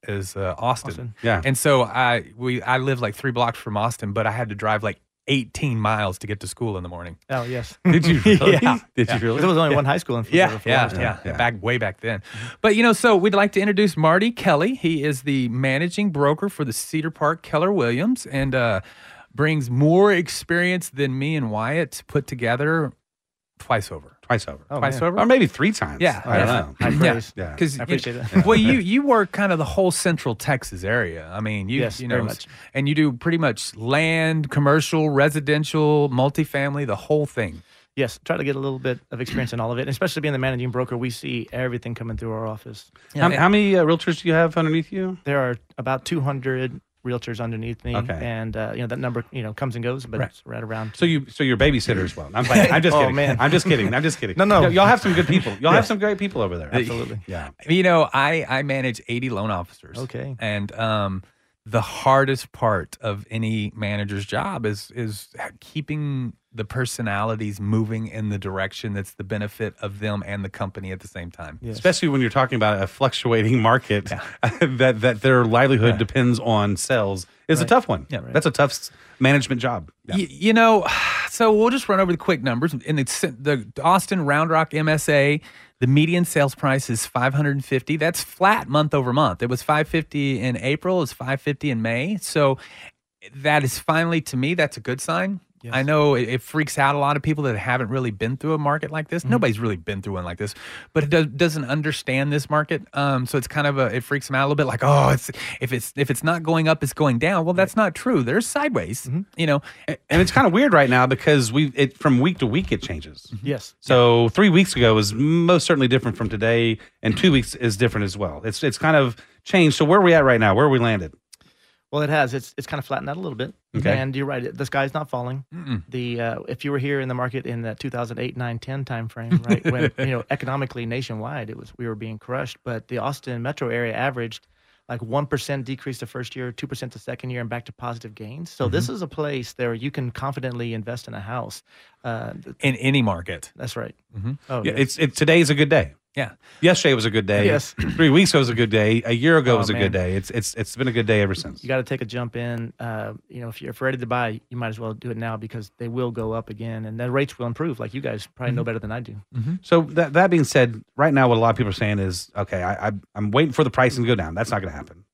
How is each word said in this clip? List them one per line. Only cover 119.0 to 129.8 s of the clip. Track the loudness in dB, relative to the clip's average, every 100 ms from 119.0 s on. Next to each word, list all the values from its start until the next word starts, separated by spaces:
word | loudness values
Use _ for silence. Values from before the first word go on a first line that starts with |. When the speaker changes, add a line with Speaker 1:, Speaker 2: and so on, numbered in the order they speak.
| 2 -2 -16 _
Speaker 3:
changed. | -2 4 4 4
So |
where | 4 6
are |
we | 8
at | 6
right | 6 6
now? | 4 4
Where | 4
are |
we | 4
landed? | 2 0 -4 _ _ -20 _ _ _ _ _
Speaker 2:
Well, | -4
it | 0
has. | 2 0 -2
It's, | -8 -14
it's | -10
kinda | -10
flattened | -6 -6 -6
out | -8
a |
little | -10 -8
bit. | -10 -10 _ -4
Speaker 3:
Okay. | 0 0
Speaker 2:
And | -2 -4
you're | -4
right. | -4 -6 -8
The | -6
sky's | -2 -2
not | -4 -6
falling. | -6 -6 -8 -12
Speaker 1:
Mm-mm. | -16 -8 -8 -8
Speaker 2:
The, | -8 -6 -4
uh, | -4 -6 -10
if | -8 -4
you |
were | -4
here | -2 -4
in | -4
the | -4
market | -4 -6 -8
in | -8
the | -8 -8
two | -8
thousand | -6 -8 -6
eight, | -8 -6
nine, | -8 -8
ten | -8 -8 -6
time | -8 -8
frame, | -10 0 0 2
right, | 0 0
when, | 0